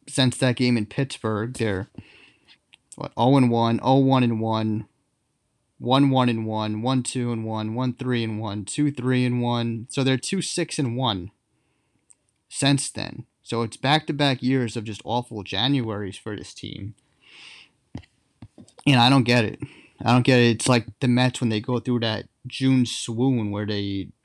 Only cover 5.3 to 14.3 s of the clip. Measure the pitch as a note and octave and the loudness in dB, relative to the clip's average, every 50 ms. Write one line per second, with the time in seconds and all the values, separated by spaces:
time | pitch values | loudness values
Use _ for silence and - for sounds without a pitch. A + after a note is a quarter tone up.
5.3 | _ _ _ _ _ _ _ _ _ _ B2+ A#2+ B2+ C#3 C#3+ C3+ C3+ C3 B2+ B2 | _ _ _ _ _ _ _ _ _ _ -2 0 2 4 4 4 4 2 2 2
6.3 | A#2 A2+ A2 A2 G#2+ G#2+ G#2+ G#2+ G#2+ G#2+ A2+ B2+ C3 C3 B2 - - C3 A#2+ A#2+ | 0 -2 -4 -4 -4 -4 -2 -4 -4 -2 -2 0 0 0 -2 -2 -4 -4 -4 -2
7.3 | A#2 A2+ A2 A2 A2 A2 G#2+ A2 A2 A#2+ B2+ B2+ B2 - B2 B2+ B2 A#2+ A2+ A2+ | -4 -4 -4 -6 -6 -4 -4 -4 -4 -2 -2 -4 -4 -4 -4 -2 -2 -2 -2 -2
8.3 | A2 G#2+ A2 G#2 G2 G#2+ F#2 - - - D3 C#3+ C#3+ - A#2+ C3 B2+ B2+ B2+ B2 | -4 -6 -6 -6 -6 -8 -8 -6 -2 0 0 0 -2 -2 0 0 2 2 2 2
9.3 | B2 B2 A#2+ A#2+ A#2+ A#2+ A#2 A#2 A2+ A2+ A#2+ - - C#3+ C3 C3 C3 B2 - - | 0 0 0 0 0 0 -2 -2 -4 -6 -8 -6 -4 0 2 2 0 0 -2 -4
10.3 | G3 F#3+ - - - F3+ E3 - - - C#3 A#2+ A#2 B2 C3 A#2+ G#2 F2+ F2 G2+ | -4 -4 -4 -4 -4 -4 -4 -4 -4 -4 -4 -2 -2 -2 -2 -2 -2 -2 -6 -10
11.3 | - _ _ _ _ _ _ _ _ _ _ _ _ _ _ _ _ _ _ _ | -16 _ _ _ _ _ _ _ _ _ _ _ _ _ _ _ _ _ _ _
12.3 | _ _ _ _ - - C3+ C#3 C#3+ C3+ - - - - - G1+ - - - - | _ _ _ _ -6 0 2 2 2 2 0 -6 -8 -10 -10 -10 -10 -14 -16 -18
13.3 | _ _ _ - A#2+ A#2 A#2 G#2+ - - - C3 D3+ D#3 D#3 - D3+ C#3+ D3 C#3 | _ _ _ -6 -4 -4 -4 -4 -6 -4 0 2 2 2 0 -4 -2 0 0 0